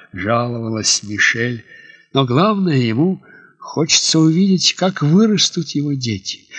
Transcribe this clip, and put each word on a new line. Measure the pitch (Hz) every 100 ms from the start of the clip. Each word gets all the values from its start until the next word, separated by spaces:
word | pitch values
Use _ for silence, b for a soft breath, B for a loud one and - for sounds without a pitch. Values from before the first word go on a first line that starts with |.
| B
жаловалась | 92 98 117 120 117 113 110 101 -
Мишель. | 101 104 - 117 120 120 B B B B B
Но | 139
главное, | 127 123 202 208 185 139
ему | 120 110 175 185 B B B B
хочется | - - 160 - - 160
увидеть, | 160 160 196 185 -
как | - 185 185
вырастут | 147 180 220 202 - 180 156
его | 147 147
дети. | 139 120 98 - - _